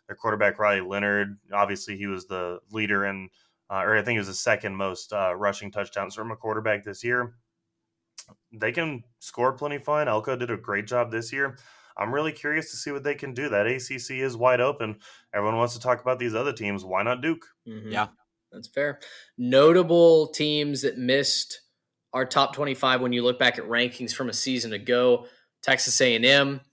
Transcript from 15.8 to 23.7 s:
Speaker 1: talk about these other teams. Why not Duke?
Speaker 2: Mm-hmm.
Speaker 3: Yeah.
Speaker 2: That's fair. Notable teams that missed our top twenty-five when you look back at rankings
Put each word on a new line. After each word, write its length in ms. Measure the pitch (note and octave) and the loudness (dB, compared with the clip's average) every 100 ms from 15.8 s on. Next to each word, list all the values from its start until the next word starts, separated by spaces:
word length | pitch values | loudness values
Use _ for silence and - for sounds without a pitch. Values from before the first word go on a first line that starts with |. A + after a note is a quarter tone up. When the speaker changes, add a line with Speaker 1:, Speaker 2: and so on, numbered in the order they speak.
Speaker 1:
talk 200 | B2+ A#2+ | -2 0
about 180 | B2+ B2+ | 0 -2
these 160 | A#2+ | -2
other 180 | A2 C#3 | -2 -4
teams. 320 | A2+ G#2 G2 | -4 -4 -6
Why 180 | F#2 F#2 | -2 -2
not 180 | A2+ B2+ | 0 -2
Duke? 260 | D#3 D#3+ - _ A#2 | -4 -6 -8 _ -18
Speaker 2:
Mm-hmm. 240 | A2 G#2+ | -14 -8
Speaker 3:
Yeah. 160 | G#2 G#2+ _ _ _ _ | -4 -4 _ _ _ _
Speaker 2:
That's 160 | - - | -20 -10
fair. 320 | C#3 C#3+ C3+ - - - - | -6 -4 -6 -16 -20 -16 -6
Notable 920 | B2 C3+ D#3 F3+ E3+ E3+ E3+ D#3+ D3+ | 4 8 8 8 6 8 10 8 6
teams 540 | - D3+ D3+ D3 C#3 | 0 0 0 0 0
that 160 | C3 A#2+ | -2 -2
missed 600 | B2 C#3 C3+ - - - _ _ _ _ _ | 2 2 2 0 -4 -10 _ _ _ _ _
our 120 | B2+ | -4
top 300 | C3 C#3+ C#3 | 0 2 2
twenty-five 460 | C3+ C#3+ C3 C3 B2+ | 0 -4 -2 0 2
when 120 | B2 | 0
you 100 | A#2+ | 0
look 160 | B2 B2 | 0 2
back 200 | B2 - | 2 0
at 60 | |
rankings 480 | A2 | -2